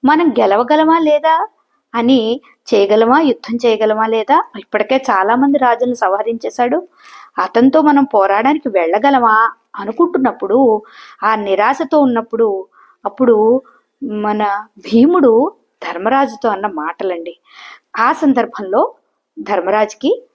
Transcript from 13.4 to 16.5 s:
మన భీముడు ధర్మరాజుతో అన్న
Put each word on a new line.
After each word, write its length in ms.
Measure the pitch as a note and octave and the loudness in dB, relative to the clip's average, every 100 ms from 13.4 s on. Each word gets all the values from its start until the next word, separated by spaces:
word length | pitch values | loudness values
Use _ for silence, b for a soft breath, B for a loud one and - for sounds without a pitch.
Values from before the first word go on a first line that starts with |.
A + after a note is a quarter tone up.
| A3 B3+ C4 b b _ | 4 0 -2 b b _
మన 600 | C4 G#3 G#3 G#3+ G#3 G3+ G#3+ _ | -12 -6 -4 -4 -4 -6 -10 _
భీముడు 760 | - A3+ C#4 F4+ C4+ A3+ D#4 - _ _ - | -2 4 4 4 4 4 0 -4 _ _ -12
ధర్మరాజుతో 600 | E3+ G3+ C4+ C#4 A3 | -6 -2 0 -2 -4
అన్న 180 | A#3 | -4